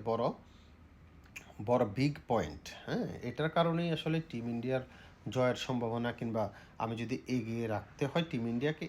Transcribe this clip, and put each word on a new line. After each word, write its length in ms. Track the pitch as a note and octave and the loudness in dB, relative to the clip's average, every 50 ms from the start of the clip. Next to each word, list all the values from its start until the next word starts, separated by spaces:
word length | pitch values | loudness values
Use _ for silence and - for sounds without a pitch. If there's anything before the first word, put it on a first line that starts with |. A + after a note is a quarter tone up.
| G#2+ | 0
বড়, 240 | A2+ A2+ A2+ A#2+ E3 A#3 - - - - - - - - - - - - - - - - - - - - - - - - - G#2 | 0 2 2 2 0 0 -2 -10 -20 -20 -20 -20 -20 -20 -20 -20 -20 -20 -20 -20 -20 -20 -20 -20 -20 -18 -18 -18 -14 -12 -4 2
বড় 200 | A2+ B2 B2 B2 | 4 4 4 4
বিগ 320 | G#2 G2+ C3 C3+ D3 C#3+ - - | 2 2 2 2 2 2 -2 0
পয়েন্ট। 420 | - B2 D3 F3 E3 D3 - - - - - - | 2 2 2 2 0 -4 -8 -12 -14 -14 -10 -4
হ্যাঁ, 220 | A#2 D#3 A#3+ G#3+ - - - - | -2 -2 -2 -2 -4 -6 -6 -6
এটার 260 | B2 B2 - D3+ D#3+ | -6 -2 0 0 2
কারণেই 420 | - E3+ E3 E3+ E3 E3+ F3 E3+ | 4 4 4 4 2 2 2 0
আসলে 300 | D#3+ D#3 - E3 D#3+ D#3+ | 0 0 0 0 0 0
টিম 280 | D#3+ - - A#2 A#2 A#2+ | -2 -4 -6 -4 -4 -2
ইন্ডিয়ার 320 | A#2 A#2 A#2 B2+ C3 B2+ A#2+ - - - - - - - - A2 | -2 -2 0 0 0 0 -2 -6 -12 -18 -20 -20 -20 -12 -10 -2
জয়ের 260 | - C3 B2+ B2+ A#2+ | 2 4 4 4 4
সম্ভাবনা, 560 | - - - B2 A#2+ A#2 A2+ A#2 A#2+ A#2+ A#2+ | 2 0 -2 0 0 0 0 0 0 0 -2
কিংবা 420 | A2+ - B2 A#2 A2+ A2+ G#2 G2 - - - - - | -2 -2 -4 -2 0 0 0 -2 -4 -10 -18 -14 -6
আমি 180 | - A2+ A2+ A#2 | -4 -4 -2 -2
যদি 260 | A2+ A#2+ A2+ B2+ - - | -2 -2 -2 -4 -4 -2
এগিয়ে 400 | - B2+ B2 A2 A2+ A2+ A#2 A#2 | 0 0 0 0 0 -2 -2 0
রাখতে 380 | A2 G#2 G#2 A2 - - - C#3+ | 0 0 -2 -2 -6 -4 -2 -2
হয় 180 | C3 - E3+ E3 | 2 2 0 0
টিম 240 | E3 - A#2 A#2 | 0 0 -2 0
ইন্ডিয়াকে, 400 | A#2 A#2 A#2+ C#3 D3+ D#3 - E3+ | 0 0 2 2 0 0 -2 -6